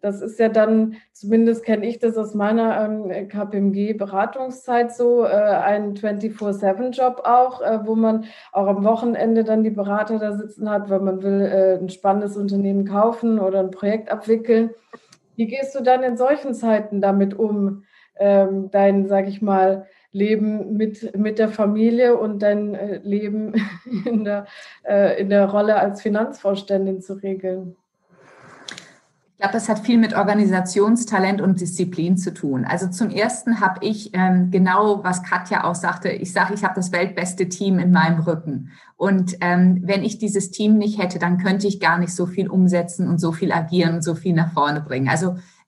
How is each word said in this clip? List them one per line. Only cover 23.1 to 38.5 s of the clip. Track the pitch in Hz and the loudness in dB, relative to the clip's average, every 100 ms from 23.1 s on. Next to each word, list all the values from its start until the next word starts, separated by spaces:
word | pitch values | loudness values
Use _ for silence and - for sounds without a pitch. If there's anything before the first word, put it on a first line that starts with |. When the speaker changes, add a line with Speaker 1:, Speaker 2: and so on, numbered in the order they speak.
| 202 208 214 214 226 196 175 | -4 -2 -4 -2 -4 -4 -10
Speaker 1:
<laughs> | - 226 202 | -8 -6 -2
in | 233 208 | -2 -2
der, | 202 202 - - - | -4 -6 -18 -20 -16
äh, | - 202 196 - | -2 2 4 2
in | 196 | 2
der | 202 196 | 4 4
Rolle | 202 208 208 | 2 2 2
als | 202 196 | 2 -2
Finanzvorständin | 220 208 233 277 196 196 - 196 190 190 | -2 -2 -2 -4 -4 -4 -2 -2 -2 -4
zu | 185 | -8
regeln? | 196 196 190 190 185 185 180 _ _ _ _ - - - - - | -10 -8 -6 -6 -6 -10 -16 _ _ _ _ -20 -20 -20 -20 -20
Speaker 2:
Ich | - - _ _ _ _ _ | -20 -20 _ _ _ _ _
glaub, | - | -2
das | 233 - | -2 -2
hat | 214 | -4
viel | - 233 | 2 4
mit | 220 | 4
Organisationstalent | 202 196 208 196 185 180 - 208 233 - 202 190 202 | 2 0 2 4 2 0 2 4 2 0 0 0 2
und | 190 190 | 2 0
Disziplin | 175 - 180 - 170 185 | -2 -4 -4 -2 0 0
zu | 185 | -2
tun. | 165 151 131 127 | -6 -4 -4 -2
Also | 180 185 | -2 -4
zum | - 220 | -4 -4
Ersten | - 226 - - 226 | 0 -2 -2 -2 0
hab | 196 185 | 0 0
ich, | 208 214 - | -4 -4 -6
ähm, | 185 185 185 180 | -2 2 2 2
genau, | 180 185 190 214 202 | 2 4 4 2 2
was | 185 180 | -2 -4
Katja | - 180 - 208 | -4 -6 -2 -2
auch | - 175 | -2 -4
sagte, | 175 165 185 | -4 -4 -6
ich | - 180 | -6 -4
sag, | - 185 | -2 -2
ich | 208 208 | -2 -4
hab | - | -2
das | 180 | -2
weltbeste | 175 185 180 180 - 180 | -2 -2 -2 -6 -4 -4
Team | - 196 185 | -2 0 2
in | 175 | 4
meinem | 175 160 170 | 4 4 2
Rücken. | 170 160 160 | 0 -2 -4